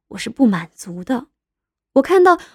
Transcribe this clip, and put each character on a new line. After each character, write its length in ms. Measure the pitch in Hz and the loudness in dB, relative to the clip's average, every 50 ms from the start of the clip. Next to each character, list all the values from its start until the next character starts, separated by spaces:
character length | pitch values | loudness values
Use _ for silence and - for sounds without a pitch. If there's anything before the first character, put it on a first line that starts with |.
| _ - | _ -18
我 80 | - | -16
是 120 | 190 - 220 | -14 -14 -8
不 160 | 240 - 269 | -2 0 2
满 240 | 220 190 165 165 - _ | 2 2 0 -6 -12 _
足 280 | - - 190 175 180 180 | -20 -18 -16 -16 -12 -8
的， 240 | - 262 233 294 _ _ _ _ _ _ _ _ _ _ _ _ _ - | -8 -8 -8 -8 _ _ _ _ _ _ _ _ _ _ _ _ _ -2
我 80 | 269 262 | 0 0
看 200 | - 370 370 359 | 2 2 4 4
到 160 | 370 339 339 - - | 4 2 0 -2 -16